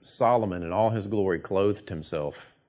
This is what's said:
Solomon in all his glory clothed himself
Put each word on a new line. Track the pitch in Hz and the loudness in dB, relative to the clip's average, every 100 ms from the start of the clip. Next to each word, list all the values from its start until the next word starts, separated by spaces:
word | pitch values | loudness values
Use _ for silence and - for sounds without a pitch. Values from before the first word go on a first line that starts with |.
Solomon | - - 120 120 107 90 | -12 0 4 4 2 -2
in | 82 | -2
all | 95 113 | 2 2
his | 113 101 | 0 -2
glory | 107 95 82 | 0 0 0
clothed | - 95 101 101 - | 0 2 2 0 -6
himself | 85 76 80 73 - - _ | -10 -6 -4 -4 -8 -16 _